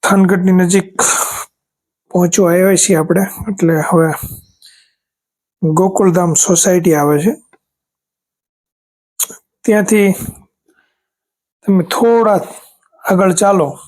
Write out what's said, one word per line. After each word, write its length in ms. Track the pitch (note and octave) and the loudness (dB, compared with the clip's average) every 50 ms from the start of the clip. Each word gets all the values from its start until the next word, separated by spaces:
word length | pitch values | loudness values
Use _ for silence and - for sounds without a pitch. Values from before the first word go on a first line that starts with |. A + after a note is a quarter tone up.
| - | 0
થાનગઢની 500 | - G3+ G3 F#3+ F3+ G3 F#3 F3+ F#3+ F#3 F#3 | 0 2 2 2 2 2 0 0 2 2 2
નજીક 360 | F#3 F3 F#3 G3 F#3+ - - - - - - - - - - - - _ _ _ _ _ _ _ _ _ _ _ _ _ | 2 2 0 -2 -2 -2 -6 -6 -4 -4 -2 -4 -6 -8 -10 -12 -14 _ _ _ _ _ _ _ _ _ _ _ _ _
પહોંચવા 400 | - F3+ F3+ E3+ E3+ - G3 E3+ | -2 0 0 0 2 2 2 2
આવ્યા 300 | E3+ F3+ F#3 F#3+ G3 F3 - | 2 2 2 2 2 0 2
છીએ 120 | - G3 D#3 | 0 0 0
આપણે, 260 | D#3 F3+ D#3+ F#3 G3 F#3+ - - - - | 0 0 0 -2 -2 -4 -6 -12 -10 -10
એટલે 240 | G3 F#3+ F3 E3 E3 D#3 D#3 - | -6 -2 -2 0 0 0 -2 0
હવે 200 | - E3 E3 D#3+ D3+ - - - - - - _ _ _ _ - _ _ _ _ _ _ _ _ _ _ _ _ _ _ _ _ _ _ - D#3+ D#3 D#3+ | 0 0 0 0 -2 -6 -10 -14 -16 -18 -20 _ _ _ _ -20 _ _ _ _ _ _ _ _ _ _ _ _ _ _ _ _ _ _ -4 -2 0 2
ગોકુલધામ 520 | F#3+ F#3+ F#3+ - G#3 F#3+ E3 F3+ F3+ E3+ D#3 - - | 0 0 0 0 0 2 2 2 0 0 -2 -2 0
સોસાયટી 520 | - F#3 - - G3 F3+ F3+ E3 F3+ D#3+ D3+ | 0 0 0 0 0 0 0 2 0 0 0
આવે 160 | D3 D3 D3+ D3 D#3 | 0 0 0 0 0
છે, 100 | G#3 D4 - _ _ _ _ _ _ _ _ _ _ _ _ _ _ _ _ _ _ _ _ _ _ _ _ _ _ _ _ _ _ _ _ _ _ _ _ - - - - _ _ _ _ _ | -2 -4 -4 _ _ _ _ _ _ _ _ _ _ _ _ _ _ _ _ _ _ _ _ _ _ _ _ _ _ _ _ _ _ _ _ _ _ _ _ -12 -12 -12 -20 _ _ _ _ _
ત્યાંથી 440 | - A3 G#3+ G3+ G3+ A3 G#3+ G3+ G3 F#3+ - - - - - - _ _ _ _ _ _ _ _ _ _ _ _ _ _ _ _ _ _ _ _ _ _ _ _ | 0 0 0 2 0 2 2 2 2 0 -2 -6 -14 -14 -16 -20 _ _ _ _ _ _ _ _ _ _ _ _ _ _ _ _ _ _ _ _ _ _ _ _
તમે 180 | - G3 F#3+ E3 - - | 0 0 0 0 -2 -2
થોડા 460 | - A#3+ A#3 A#3 A#3 A3+ G#3+ G#3 F3 - - - - - _ _ _ _ _ _ _ - | 0 2 2 2 4 2 2 0 0 -2 -6 -18 -20 -20 _ _ _ _ _ _ _ -4
આગળ 300 | - G3 F3+ F#3+ F#3+ F3+ E3 | -2 0 2 2 2 2 2
ચાલો 260 | G3+ G3 G3 F#3+ D#3+ C#3 C#3 - - | 2 2 2 2 0 -2 -6 -14 -20